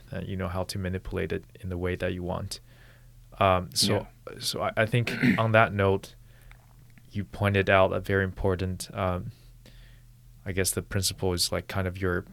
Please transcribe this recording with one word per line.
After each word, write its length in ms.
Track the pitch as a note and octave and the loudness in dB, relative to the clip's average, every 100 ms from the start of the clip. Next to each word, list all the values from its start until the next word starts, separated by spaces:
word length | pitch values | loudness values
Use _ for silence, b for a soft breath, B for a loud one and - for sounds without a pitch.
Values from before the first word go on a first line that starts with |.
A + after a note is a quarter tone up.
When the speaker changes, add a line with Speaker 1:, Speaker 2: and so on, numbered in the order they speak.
| - | -10
Speaker 1:
and 160 | F#2 F#2+ | -8 -6
you 100 | F#2+ | -4
know 120 | F#2 | -4
how 160 | F#2 | -4
to 140 | F2+ G2+ | -6 -6
manipulate 540 | F#2 F#2 - F#2 E2+ | -4 -6 -6 -6 -4
it 120 | F2 - - | -6 -8 -12
in 80 | F#2 | -8
the 100 | F2 | -4
way 180 | F2+ F2 | -2 -2
that 160 | F2+ | -4
you 80 | F2+ | -4
want. 380 | F2 E2+ G2 - b b b b b b b - | -6 -6 -8 -12 b b b b b b b 2
Um, 320 | G2 F#2 F2 | 4 4 0
so, 320 | - G2+ G#2 - - - | -2 0 0 -4 -14 -18
Speaker 2:
Yeah. 80 | - | -10
Speaker 1:
so 240 | A#2 - | -8 -4
I, 100 | F#2+ - | -2 0
I 100 | A2 | 2
think 260 | B2 A2+ - B2+ | 2 0 2 2
<clears throat> 120 | G#2 | 4
on 140 | A2+ | 4
that 200 | A2 A2 | 6 6
note, 420 | G2+ G2 G2 - - b b b b b - - - - | 4 4 2 -2 -20 b b b b b -20 -20 -20 -12
you 140 | G#2 | -10
pointed 440 | F#2 - G2+ G2 F#2+ | -8 0 2 4 6
out 220 | F#2+ F#2 | 6 6
a 80 | F#2+ | 2
very 240 | G2 G2 | 0 0
important, 640 | F#2+ - G2 F2+ F#2 F#2 - | 0 0 -2 0 -2 -6 -8
um, 380 | G#2 F#2 F2+ - - b b b b b b b - - - | -4 -2 -2 -6 -14 b b b b b b b -20 -20 -14
I 80 | G2 | -4
guess 180 | F#2 F#2 | -2 0
the 120 | - | -2
principle 500 | - G2+ F#2 - F#2+ | -2 -2 -2 -2 0
is, 200 | F2 - | 0 0
like, 160 | F2+ - | -4 -4
kind 180 | G2 F#2 | -4 -4
of 140 | F#2 | -2
your 220 | F#2 F2+ - | -2 -2 -4